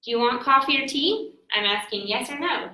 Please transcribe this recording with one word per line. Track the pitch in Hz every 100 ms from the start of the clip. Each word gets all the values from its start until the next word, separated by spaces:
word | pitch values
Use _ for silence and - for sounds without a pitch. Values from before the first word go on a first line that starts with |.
Do | -
you | 233
want | 240 247
coffee | 254 269 269 277
or | 269
tea? | 277 311 440 - - _
I'm | 208
asking | 208 208 - 202 202
yes | 220 247
or | 285
no. | 339 294 -